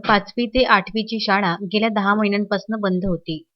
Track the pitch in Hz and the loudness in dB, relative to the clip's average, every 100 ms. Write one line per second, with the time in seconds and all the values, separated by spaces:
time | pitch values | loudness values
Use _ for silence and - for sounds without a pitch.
0 | 208 202 202 - 233 254 233 208 185 214 | 2 2 0 -6 -2 2 4 4 2 -6
1 | 214 226 214 196 196 175 196 208 220 208 | -4 -4 0 0 2 -2 -2 0 0 0
2 | 196 214 208 202 202 202 - 220 202 185 | 0 2 2 0 -2 -4 -4 -4 -2 0
3 | 190 170 - 156 - | 0 -2 -4 -10 -10